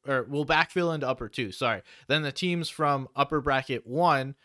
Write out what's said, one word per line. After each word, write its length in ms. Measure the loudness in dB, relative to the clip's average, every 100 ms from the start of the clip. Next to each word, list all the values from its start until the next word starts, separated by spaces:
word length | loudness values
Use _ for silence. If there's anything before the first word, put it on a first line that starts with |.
| -4
or 180 | -2
will 220 | -2 -2 2
backfill 480 | 2 2 0 0
into 140 | 0 -2
upper 220 | -2 -4
two, 240 | -4 -6
sorry. 280 | -2 0 0 -4 -12 -2
Then 160 | -2
the 100 | -2
teams 340 | -2 -2 -2 -4
from 400 | -2 0 0 -2 -2
upper 240 | 0 0
bracket 480 | 0 0 0 -6 -4
one 480 | 2 4 4 0 -8